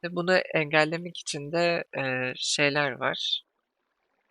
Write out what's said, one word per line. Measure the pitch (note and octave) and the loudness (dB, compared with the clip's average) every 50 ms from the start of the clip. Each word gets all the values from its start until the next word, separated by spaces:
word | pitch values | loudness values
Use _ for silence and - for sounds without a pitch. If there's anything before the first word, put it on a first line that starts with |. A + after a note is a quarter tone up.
| - | -8
Ve | F3 F3 | -6 -4
bunu | F3 E3+ F3 F#3 | -2 2 4 4
engellemek | F#3 - - - D#3+ D#3 D3 D3+ D#3 D3+ D#3 E3 E3 F3 F3 E3+ - | 4 4 2 0 0 0 4 4 4 4 4 2 -4 -6 -8 -12 -10
için | - - - D3+ C#3+ C#3+ D#3 | -8 -6 -6 -6 -6 -2 0
de, | E3 E3+ E3+ E3 - - _ - C3+ | 2 2 2 2 0 -4 _ -6 -4
e, | C3+ C3 B2+ B2+ B2+ B2+ C3 | -2 -2 0 -2 -2 -4 -4
şeyler | - - - - - D3 C#3+ C#3 D3+ D3 C#3 | -4 -4 -2 0 2 2 2 4 2 0 0
var. | B2 C3 C3 C3 D3 - - - - - _ _ _ _ _ _ _ _ _ _ _ _ _ _ _ _ _ _ | -2 -2 -2 -2 -2 -2 -2 -2 -4 -4 _ _ _ _ _ _ _ _ _ _ _ _ _ _ _ _ _ _